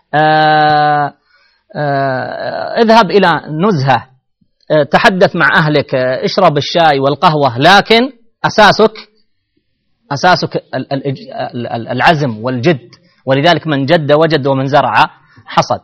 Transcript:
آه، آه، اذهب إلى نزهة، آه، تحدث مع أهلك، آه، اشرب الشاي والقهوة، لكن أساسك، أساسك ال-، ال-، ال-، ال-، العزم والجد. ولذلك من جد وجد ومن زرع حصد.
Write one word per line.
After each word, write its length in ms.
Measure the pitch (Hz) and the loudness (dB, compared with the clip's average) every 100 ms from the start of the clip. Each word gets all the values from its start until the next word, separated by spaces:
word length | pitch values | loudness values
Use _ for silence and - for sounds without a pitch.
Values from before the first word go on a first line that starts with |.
| _ | _
آه، 1000 | 147 156 156 156 151 151 151 151 147 143 - _ _ _ _ _ - | -2 2 2 2 2 2 2 0 0 -4 -8 _ _ _ _ _ -8
آه، 1040 | 147 139 139 131 120 - - - - - | -4 -4 -4 -4 -8 -10 -10 -8 -6 -2
اذهب 300 | 226 220 185 | 2 4 4
إلى 200 | 160 180 151 - 156 202 | 2 2 0 -4 -4 -2
نزهة، 400 | 165 135 123 - _ _ _ _ _ - | 0 0 0 -2 _ _ _ _ _ -2
آه، 120 | 151 | -2
تحدث 520 | 143 180 233 185 185 180 | 0 2 2 2 0 2
مع 120 | 143 185 | 0 2
أهلك، 400 | 156 151 - 135 | 0 0 -2 -2
آه، 300 | 127 131 202 | -2 -2 -4
اشرب 320 | - 180 147 | 0 0 0
الشاي 420 | - 175 160 139 | -2 0 2 2
والقهوة، 580 | 139 147 185 156 139 117 | 0 0 0 2 0 2
لكن 540 | 156 196 - 226 262 - _ _ 160 | 4 4 4 2 0 -6 _ _ -4
أساسك، 480 | - 202 175 214 - - _ _ _ _ _ _ _ _ _ - | 4 4 4 0 0 -20 _ _ _ _ _ _ _ _ _ -12
أساسك 440 | 139 180 175 - 156 | -2 0 0 -2 -8
ال-، 380 | - 131 - | -8 -10 -6
ال-، 140 | 139 139 | -6 -6
ال-، 600 | 135 - - 127 123 117 | -8 -10 -12 -10 -8 -8
ال-، 200 | 120 107 | -8 -6
العزم 560 | 123 131 156 143 107 | -2 0 0 -2 -6
والجد. 460 | 120 127 123 139 - _ _ _ 127 | -6 -2 0 -2 -4 _ _ _ -4
ولذلك 420 | 135 160 160 160 | 0 2 0 0
من 180 | 139 135 | -4 0
جد 260 | 170 139 | 0 2
وجد 360 | 147 160 156 135 | 2 2 0 0
ومن 180 | 135 135 | -2 0
زرع 280 | 139 123 110 156 - _ _ - | 0 0 2 0 -2 _ _ -8
حصد. 340 | - 151 104 | -4 -2 -4